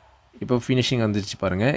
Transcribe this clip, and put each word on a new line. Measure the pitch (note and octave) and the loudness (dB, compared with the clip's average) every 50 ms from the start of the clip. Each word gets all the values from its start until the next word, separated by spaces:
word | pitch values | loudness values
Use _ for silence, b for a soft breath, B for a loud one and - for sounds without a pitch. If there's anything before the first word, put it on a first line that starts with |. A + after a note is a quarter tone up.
| b b b b _ _ - - | b b b b _ _ -14 -12
இப்போ | - - B2 B2 - | -4 -2 -2 -2 0
ஃபினிஷிங் | - C3 B2+ A#2+ - C#3 B2 A2+ | 0 0 2 2 2 0 0 2
வந்துருச்சு | G#2+ G2+ G#2 G2 - - - | 0 0 -2 -2 -4 -6 -4
பாருங்க. | - F#2+ F#2 F#2 G#2+ C3+ D3+ | -2 -2 0 0 0 0 0